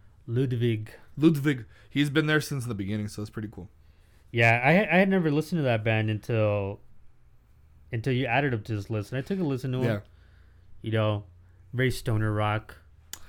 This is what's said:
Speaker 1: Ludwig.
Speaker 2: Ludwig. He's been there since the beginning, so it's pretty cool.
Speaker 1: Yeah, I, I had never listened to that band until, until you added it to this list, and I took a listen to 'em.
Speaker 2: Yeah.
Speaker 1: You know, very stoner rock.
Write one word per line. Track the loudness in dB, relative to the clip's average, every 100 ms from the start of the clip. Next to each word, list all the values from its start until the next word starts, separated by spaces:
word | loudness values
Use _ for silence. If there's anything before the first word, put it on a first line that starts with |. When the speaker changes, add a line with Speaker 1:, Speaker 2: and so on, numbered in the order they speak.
| -20 -20 -6
Speaker 1:
Ludwig. | -2 0 0 0 -2 -6 -16 -16 2
Speaker 2:
Ludwig. | 4 4 2 -2 -4 -20 -6
He's | -2 0
been | 2 2
there | 2
since | 0 -6 -6
the |
beginning, | -6 -4 -4 -4
so | -8
it's | -10
pretty | -8 -10
cool. | -12 -18 -20 -20 -20 -20 -20 -6
Speaker 1:
Yeah, | 4 4 6
I, | 6 4 4 4
I |
had | 4
never | 4 2
listened | 0 0 0
to |
that | 2 2
band | 2 0 0
until, | -2 -2 0 2 0 -4 -8 -14 -20 -20 -20 -20 -20 _ -20 -20 -20 -10
until | -6 -2
you | 0 0
added | 0 2
it | -2 -4
to | -6
this | -4
list, | -6 -4
and | -6
I |
took | -4 -2
a |
listen | -2 -2 -4
to | -2
'em. | -2
Speaker 2:
Yeah. | -2 -6 -20 -20 -20 -20 -20 -20 -14
Speaker 1:
You | -4
know, | 0 0 -2 -6 -20 -20 -20 -10
very | -2 -2
stoner | -2 -2 0 0
rock. | 0 0 -2 -6 -18 -20 -20 -18 -18